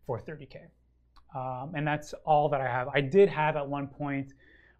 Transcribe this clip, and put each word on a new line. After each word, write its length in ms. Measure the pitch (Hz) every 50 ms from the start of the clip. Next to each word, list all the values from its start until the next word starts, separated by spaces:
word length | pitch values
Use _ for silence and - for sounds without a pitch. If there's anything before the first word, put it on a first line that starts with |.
| _
for 100 | - 123 107
thirty 280 | - - 156 143 139
K. 140 | - - - - - _ _ _ _ _ _ _ _ _ - - _ -
Um, 380 | 135 127 131 127 127 131 135 -
and 100 | 147 147
that's 260 | 151 147 151 - - - - -
all 240 | 160 151 147 147 147
that 100 | 143 135
I 80 | 131
have. 200 | 127 120 127 127 139
I 100 | 139 143
did 280 | 143 131 143 196 202 175
have 260 | 151 156 151 151 151
at 120 | 151 143
one 180 | 139 143 143 139
point 460 | 139 - - 147 143 139 139 135 135 - _ _ - - - _ _ _